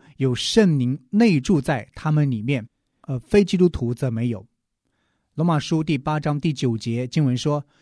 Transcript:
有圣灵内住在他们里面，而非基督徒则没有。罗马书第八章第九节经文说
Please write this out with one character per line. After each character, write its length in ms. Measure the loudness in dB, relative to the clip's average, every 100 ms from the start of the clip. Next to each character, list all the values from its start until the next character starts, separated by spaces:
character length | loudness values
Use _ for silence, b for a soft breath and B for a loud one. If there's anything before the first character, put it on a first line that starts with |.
| b -4
有 160 | -2
圣 460 | -2 0 2 4 2
灵 200 | 0 -4 _
内 280 | 2 4 2
住 220 | 2 0
在 260 | 0 -4 -6
他 180 | -6 0
们 200 | 2 2
里 100 | -2
面， 260 | -2 -4 -6 _ _ _
而 180 | -10 -10
非 260 | 2 2 4
基 100 | 4
督 140 | 2
徒 240 | 2 -4
则 160 | -4 -4
没 200 | -2 -4
有。 180 | -6 -12 _ _ _ _ _ _ _ _ -2
罗 100 | 0
马 140 | 0
书 240 | 0 -2
第 140 | 0 -2
八 220 | -2 -4
章 200 | -2 -2
第 120 | -2
九 240 | -2 -2 -2
节 320 | -4 -4 -2
经 160 | 0
文 140 | 2 0
说 260 | -2 -2 -6 _